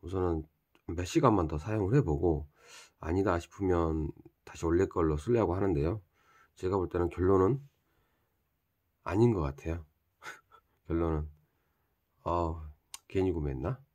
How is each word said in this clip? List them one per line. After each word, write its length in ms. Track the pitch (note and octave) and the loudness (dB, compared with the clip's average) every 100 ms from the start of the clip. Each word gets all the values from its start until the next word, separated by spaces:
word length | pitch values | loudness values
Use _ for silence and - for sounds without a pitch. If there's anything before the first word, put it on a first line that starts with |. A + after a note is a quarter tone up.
우선은 420 | E2+ F#2+ F2+ D#2+ D#2 _ _ _ - | -6 -2 0 0 -6 _ _ _ -10
몇 180 | E2+ | -6
시간만 420 | F2+ E3 C#3 G#2 D#2+ | -2 2 4 4 2
더 120 | D2+ | -2
사용을 360 | D#2+ A2 F#2+ | -4 -2 2
해보고 540 | C#3 F2 C#2+ F2 D2+ C#2+ _ - - - _ | 0 2 0 0 0 -4 _ -20 -20 -20 _
아니다 400 | E2 F2+ G2 F2 | -2 0 2 0
싶으면 720 | - - F#2+ F2 E2 D#2+ D#2 - - _ | -4 -4 0 2 2 0 -4 -8 -20 _
다시 220 | - - E2+ | -20 -6 0
원래 200 | E2+ F#2+ | 2 2
걸로 300 | - D#2+ D2+ | 0 0 0
쓰려고 380 | D2+ A#2+ F#2 | 0 0 2
하는데요. 480 | F2+ G2+ D#2 D#2 G#2 - _ _ _ _ - | 0 0 0 0 -4 -10 _ _ _ _ -8
제가 200 | F#2 G2 | -2 -2
볼 120 | F2 | -2
때는 200 | F2+ F2 | -2 -2
결론은 540 | - F#2 F#2+ F#2+ C3+ - _ _ _ _ _ _ _ _ _ _ _ _ _ | 0 4 6 6 2 -4 _ _ _ _ _ _ _ _ _ _ _ _ _
아닌 280 | - F#2 A#2+ | -4 2 4
것 80 | G2+ | 4
같아요. 440 | D2 C#2 D#2+ E2 D#2+ _ _ _ | -2 -4 -8 -8 -10 _ _ _
<laughs> 420 | - - _ _ _ _ - | -18 -18 _ _ _ _ -4
결론은, 420 | E2 E2 D#2+ D2+ D2+ _ _ _ _ _ _ _ _ | -2 0 0 -4 -12 _ _ _ _ _ _ _ _
어, 440 | - F2 E2+ E2 D#2 - _ - _ | -4 0 -2 -4 -12 -18 _ -20 _
괜히 240 | G2 F#2+ | -2 0
구매했나? 480 | E2+ D2 C2 D#2 B2+ - | 0 -4 -4 -4 -6 -12